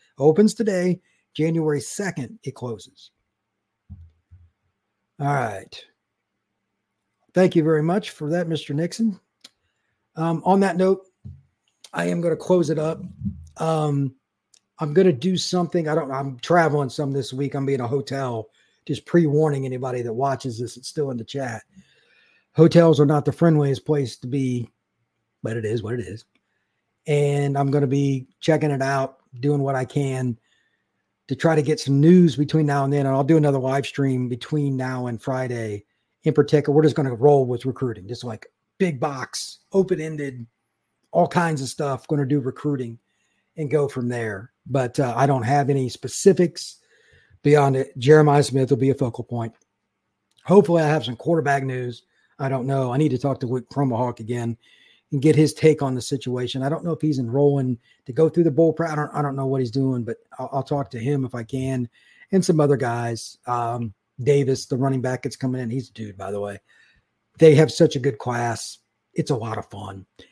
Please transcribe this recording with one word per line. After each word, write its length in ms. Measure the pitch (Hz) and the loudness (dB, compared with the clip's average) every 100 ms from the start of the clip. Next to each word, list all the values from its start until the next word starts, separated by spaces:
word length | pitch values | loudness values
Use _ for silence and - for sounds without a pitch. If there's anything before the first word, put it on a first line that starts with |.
| _ - | _ 0
Opens 360 | 143 156 214 | 4 6 4
today, 460 | - 214 185 180 175 _ _ _ | 2 -2 0 0 -2 _ _ _
January 460 | - 160 165 156 147 | -4 -2 0 0 -2
second, 580 | - - 196 - 117 - | -4 -8 -6 -6 -10 -12
it 120 | 139 | -14
closes. 560 | - 123 110 - _ - _ _ _ _ _ _ _ - - - _ _ - _ _ _ _ _ _ _ - | -12 -10 -10 -14 _ -20 _ _ _ _ _ _ _ -20 -20 -20 _ _ -20 _ _ _ _ _ _ _ -8
All 60 | 143 | -2
right. 580 | 143 113 98 95 - - _ _ _ _ _ _ _ _ _ _ _ _ _ _ | -2 -2 -6 -14 -20 -20 _ _ _ _ _ _ _ _ _ _ _ _ _ _
Thank 200 | - 185 | 2 4
you 80 | 180 | 4
very 200 | 156 156 | 2 2
much 280 | 160 196 - | 2 -2 -4
for 200 | - 147 | -8 -4
that, 180 | 170 165 | -4 -2
Mister 260 | 156 - | -6 -4
Nixon. 460 | 147 170 - 226 185 _ _ - _ _ _ _ _ _ - | -4 -4 -2 -2 -4 _ _ -20 _ _ _ _ _ _ -6
Um, 260 | 165 165 | -4 -2
on 160 | 180 196 | 2 2
that 160 | 196 170 | 2 2
note, 280 | 185 190 - _ - - _ _ _ _ - | 2 0 -4 _ -20 -20 _ _ _ _ -14
I 140 | - 175 | -6 -2
am 160 | 175 | -2
gonna 120 | 170 | -2
close 360 | 156 - 180 151 | -2 0 0 2
it 80 | 156 | -2
up. 240 | 156 165 - - - - - - | -4 -6 -12 -10 -10 -10 -16 -6
Um, 560 | 160 160 151 143 139 - _ _ _ _ _ - | -2 0 0 0 -2 -6 _ _ _ _ _ -8
I'm 160 | 156 | -2
gonna 180 | 151 190 | 4 4
do 240 | 131 180 185 | 4 0 -2
something. 500 | - 180 175 175 156 | -2 -2 -2 -2 -2
I 80 | |
don't, 160 | 156 139 | -2 -2
I'm 280 | 135 139 123 | -6 -8 -8
traveling 500 | - 170 160 147 135 | 0 4 4 2 -2
some 240 | - 143 | -4 -4
this 220 | 139 120 | -4 -6
week. 200 | 127 139 | -6 -6
I'm 60 | 143 | -4
gonna 60 | 135 | -2
be 80 | |
in 80 | 139 | -2
a 40 | 120 | -2
hotel. 640 | 139 - 135 131 113 107 _ _ _ - | -4 -4 -6 -6 -6 -10 _ _ _ -8
Just 180 | 143 | -8
pre-warning 640 | - 175 160 147 156 139 135 | 0 2 4 2 0 0 -6
anybody 340 | 127 127 123 | -6 -6 -6
that 140 | 117 | -6
watches 440 | 113 139 131 135 113 | -2 -2 -2 -6 -8
this, 200 | 120 - | -10 -12
it's 100 | - | -12
still 220 | - 139 | -6 -6
in 80 | 123 | -6
the 60 | |
chat. 380 | 110 139 131 110 - _ _ _ _ _ _ _ _ | -10 -10 -8 -10 -16 _ _ _ _ _ _ _ _
Hotels 460 | - 165 170 165 143 | 4 6 8 6 6
are 60 | 143 | 4
not 180 | 151 | 2
the 80 | 143 | 0
friendliest 540 | - 170 151 143 131 - | 2 4 4 2 -2 -2
place 300 | 151 123 - | -2 -2 -6
to 100 | 127 | -8
be, 440 | 139 131 123 117 _ _ _ _ _ _ _ | -4 -2 -4 -6 _ _ _ _ _ _ _
but 140 | 110 117 | -8 -6
it 80 | |
is 180 | 107 117 | -4 -4
what 120 | 101 | -4
it 60 | 123 | -8
is. 240 | 95 110 - _ _ _ _ _ _ _ - | -8 -12 -18 _ _ _ _ _ _ _ -2
And 500 | 147 143 143 143 139 | 0 0 0 -2 0
I'm 140 | 139 | 0
gonna 160 | 147 135 | 2 2
be 400 | 139 143 135 131 _ | 2 0 -2 -6 _
checking 300 | - 156 151 | 0 2 2
it 120 | 139 | -2
out, 380 | 135 139 135 - _ 123 | -2 -2 -4 -8 _ -6
doing 220 | 139 147 | -2 0
what 120 | 139 | 0
I 100 | 135 | -2
can 540 | 127 143 139 131 127 117 _ _ _ _ _ _ _ _ - | -4 -2 -2 -2 -4 -6 _ _ _ _ _ _ _ _ -10
to 80 | 131 | 0
try 180 | 165 | 2
to 80 | 151 | 2
get 180 | 147 151 | 2 -2
some 200 | - 139 | 0 4
news 360 | 156 185 175 120 | 8 8 8 4
between 300 | 143 160 147 | 0 0 2
now 180 | 143 | 0
and 80 | 139 | 0
then. 140 | 143 135 | 0 0
And 80 | |
I'll 100 | 135 | 0
do 120 | 139 160 | 4 4
another 220 | 147 139 | 4 2
live 280 | 131 139 135 | 0 -2 -4
stream 420 | - 139 127 123 | -2 -2 -2 -4
between 480 | 120 - 156 143 131 | -6 -6 -4 -2 -2
now 300 | 127 127 123 | -4 -6 -6
and 160 | 113 | -8
Friday. 640 | - 131 127 120 113 101 - _ _ _ | -6 -6 -4 -6 -8 -10 -14 _ _ _
In 100 | 160 | 0
particular, 400 | 147 143 151 143 | 2 4 4 2
we're 80 | 143 | 4
just 140 | 156 131 | 4 2
gonna 180 | 135 | -2
roll 320 | 117 143 143 127 | 2 4 4 2
with 180 | 120 | -4
recruiting, 440 | 135 123 127 101 95 | -6 -6 -6 -8 -12
just, 160 | 117 | -12
like, 220 | 120 110 - _ _ - | -12 -14 -16 _ _ -4
big 220 | 185 135 | -4 -2
box, 600 | 151 135 - - - - _ | -6 -6 -10 -10 -12 -16 _
open-ended, 760 | 196 185 165 160 151 139 127 117 _ _ _ _ _ _ | 0 0 0 -4 -8 -8 -10 -16 _ _ _ _ _ _
all 180 | 170 170 | 0 2
kinds 340 | 175 170 151 | 2 0 -2
of 60 | 131 | -6
stuff. 380 | - 143 131 - | -6 -4 -4 -4
Gonna 200 | 151 135 | -2 0
do 140 | 147 | 0
recruiting 580 | 127 131 151 139 120 117 _ _ _ _ _ - | -2 -4 -4 -4 -6 -12 _ _ _ _ _ -10
and 140 | 147 | -2
go 180 | 147 139 | 0 0
from 200 | 131 120 | -2 -6
there. 440 | 120 113 98 117 _ - | -4 -6 -8 -12 _ -4
But, 340 | 131 123 - | -2 -2 0
uh, 140 | 127 117 | -2 2
I 100 | 143 | 2
don't 160 | 131 | 2
have 280 | 113 143 135 | 2 0 2
any 180 | 139 127 | 0 -2
specifics 920 | - 123 - 196 185 175 - - - _ _ _ _ _ _ | -6 -10 0 4 4 2 -2 -16 -18 _ _ _ _ _ _
beyond 340 | 147 147 139 131 | 4 4 4 2
it. 200 | 131 - | -4 -2
Jeremiah 440 | 120 156 151 143 | 6 6 8 4
Smith 280 | 139 131 127 | 2 0 2
will 60 | 131 | 2
be 140 | 135 | 2
a 40 | |
focal 300 | 131 127 117 | 0 -2 -4
point. 300 | 117 117 117 - _ _ _ _ _ _ _ _ | -8 -8 -8 -10 _ _ _ _ _ _ _ _
Hopefully 380 | - 190 180 170 | 4 6 6 4
I 60 | 151 | 2
have 160 | 151 | 0
some 120 | 113 117 | -2 -8
quarterback 480 | 127 156 139 120 | -2 -2 0 -2
news. 380 | 131 127 123 117 _ _ _ - | -2 -6 -8 -10 _ _ _ -8
I 100 | 170 | -4
don't 180 | 135 127 | -4 -2
know. 260 | 135 127 | -2 -2
I 40 | 127 | 0
need 140 | 151 | 0
to 80 | 127 | 0
talk 220 | 139 131 | -2 -4
to 60 | 120 | -4
Luke 220 | 127 117 | -6 -6
Promahawk 520 | - 139 117 123 117 | -4 -2 0 -2 -4
again 360 | 110 120 117 113 _ _ _ _ _ | -8 -6 -6 -8 _ _ _ _ _
and 100 | 143 | 0
get 140 | 147 151 | 4 4
his 160 | 151 | 4
take 300 | - 156 151 | 4 4 4
on 120 | 135 | 0
the 60 | 127 | -4
situation. 640 | - 139 - 123 123 135 | -4 -6 -4 -6 -6 -4
I 60 | 135 | -4
don't 160 | 165 | -4
know 80 | 170 | -4
if 80 | 160 | -4
he's 180 | 156 135 | -2 -2
enrolling 600 | 117 131 143 143 127 120 _ _ - | -2 2 2 2 -2 -4 _ _ -8
to 60 | |
go 160 | 120 160 | 0 2
through 160 | 165 | 4
the 60 | 165 | 2
bowl 220 | 139 165 | 4 2
prep. 180 | 156 165 | 2 -2
I 60 | 151 | -4
don't, 140 | 151 | -4
I 80 | 143 | -2
don't 140 | 143 139 | -4 -2
know 100 | 135 | -2
what 140 | 135 | -2
he's 100 | 123 | -2
doing, 320 | 135 135 127 | -2 -2 -2
but 140 | 113 113 _ - | -4 -10 _ -14
I'll, 100 | 127 | -8
I'll 100 | 139 | -6
talk 280 | - 143 139 | -4 -4 -6
to 60 | 120 | -6
him 260 | 113 143 | -4 -2
if 100 | 127 | -4
I 80 | 120 | -8
can 460 | 113 131 131 131 120 _ _ _ - | -8 -6 -4 -4 -6 _ _ _ -2
and 140 | 196 | 0
some 140 | 175 160 | 2 2
other 180 | 147 135 | 4 2
guys. 640 | 123 120 117 113 - - - | 0 -4 -4 -6 -10 -14 -6
Um, 460 | 120 117 120 117 - _ - | -4 -4 -6 -8 -12 _ -6
Davis, 440 | 127 143 135 131 - | 2 2 2 -2 -2
the 100 | 127 | -2
running 260 | 135 131 | 0 -2
back 200 | 127 127 | -2 -4
that's 140 | 131 - | -8 -6
coming 240 | 131 127 | -6 -4
in, 100 | 120 | -6
he's 200 | 127 113 | -6 -8
a 20 | |
dude, 240 | - 110 95 | -12 -14 -12
by 140 | 98 | -10
the 100 | 101 | -8
way. 180 | 101 98 _ _ _ _ _ _ _ - | -8 -10 _ _ _ _ _ _ _ 6
They 160 | 160 | 8
have 160 | 147 156 | 8 6
such 260 | - 160 143 | 4 2 2
a 40 | |
good 180 | 131 110 | -4 -4
class. 600 | - 120 120 - - - _ _ _ | -6 -4 -4 -6 -10 -16 _ _ _
It's 160 | - 151 | -6 -2
a 60 | 127 | -2
lot 220 | 113 110 | -4 -8
of 100 | - | -10
fun. 360 | 101 101 98 92 _ - | -14 -14 -14 -18 _ -20